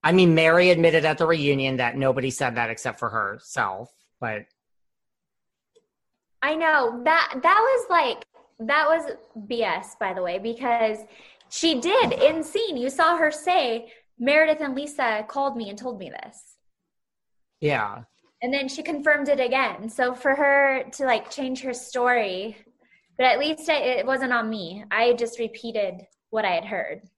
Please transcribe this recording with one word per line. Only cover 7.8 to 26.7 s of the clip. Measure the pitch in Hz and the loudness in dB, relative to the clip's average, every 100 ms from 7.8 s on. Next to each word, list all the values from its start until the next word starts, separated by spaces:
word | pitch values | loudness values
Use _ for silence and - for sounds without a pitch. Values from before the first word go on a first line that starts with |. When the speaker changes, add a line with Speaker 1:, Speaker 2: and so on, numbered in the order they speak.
| - | 2
Speaker 2:
like, | 349 277 - - _ _ _ | 2 2 -2 -12 _ _ _
that | 226 294 302 | -2 0 2
was | 320 285 240 - - 202 | 0 -2 -10 -16 -20 -8
B | 233 | -4
S, | 214 160 - - | -2 -2 -8 -8
by | 196 | -6
the | 185 | -4
way, | 180 180 | -4 -4
because | 214 233 262 233 220 214 - - - _ _ | -6 -6 -2 0 0 -2 -10 -20 -20 _ _
she | - 330 269 | -2 0 0
did | 311 440 440 | 2 2 2
in | - 285 320 | 4 2 2
scene. | 311 415 453 277 | -4 -4 -4 -4
You | 254 | -6
saw | 277 320 339 | 2 2 4
her | 302 | 0
say, | 302 - 359 262 226 226 - _ _ | 0 0 0 0 -4 -8 -20 _ _
"Meredith | 240 302 311 311 | 2 4 4 0
and | 294 262 | -2 -6
Lisa | 294 285 247 214 214 | -8 -4 -2 -2 -4
called | 277 277 240 | -4 -4 -4
me | 208 | -10
and | 208 | -10
told | 247 214 | -10 -10
me | 175 | -14
this." | - - - _ _ _ _ _ _ _ _ _ _ _ _ | -14 -18 -20 _ _ _ _ _ _ _ _ _ _ _ _
Speaker 1:
Yeah. | 147 131 107 110 120 _ _ _ | -2 0 -2 -8 -18 _ _ _
Speaker 2:
And | 247 | -6
then | 277 269 | -4 -6
she | - | -8
confirmed | 302 294 294 294 277 | -8 -2 0 0 2
it | 277 | 0
again. | 247 262 247 175 220 | 0 0 -2 -4 -12
So | - 247 | -4 -4
for | 254 277 277 | -2 -2 2
her | 285 277 277 262 - | 4 4 4 2 -6
to, | - 269 | -6 -2
like, | 220 214 | -2 -2
change | - 262 254 | -8 -8 -6
her | 262 | -8
story, | 240 - 254 247 247 208 185 214 214 _ _ _ _ _ - | -10 -8 -2 0 2 0 -4 -8 -12 _ _ _ _ _ 0
but | 254 | 2
at | 233 | 2
least | 302 311 - | 0 -4 -2
I, | 302 | 0
it | 254 247 240 | 0 -2 -2
wasn't | 262 262 | -2 0
on | 240 220 | -2 -2
me. | 220 170 196 208 | -6 -10 -12 -6
I | 214 240 | 2 2
just | 240 233 - | 2 0 -6
repeated | 226 - 233 226 196 180 - _ _ | -8 -8 -8 -4 -4 -6 -20 _ _
what | 220 202 | -4 -2
I | |
had | 175 | -2
heard. | 196 | -4